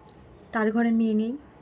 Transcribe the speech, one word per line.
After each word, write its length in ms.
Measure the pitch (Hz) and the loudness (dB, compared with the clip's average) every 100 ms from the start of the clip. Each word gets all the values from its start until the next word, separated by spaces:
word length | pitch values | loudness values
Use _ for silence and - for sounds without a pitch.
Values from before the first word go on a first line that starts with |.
| - - - - - | -20 -20 -20 -20 -8
তার 200 | 226 214 | -2 0
ঘরে 200 | 226 233 | 0 2
মেয়ে 220 | 226 226 | 2 2
নেই, 240 | 214 220 277 - - | 0 -2 -6 -14 -20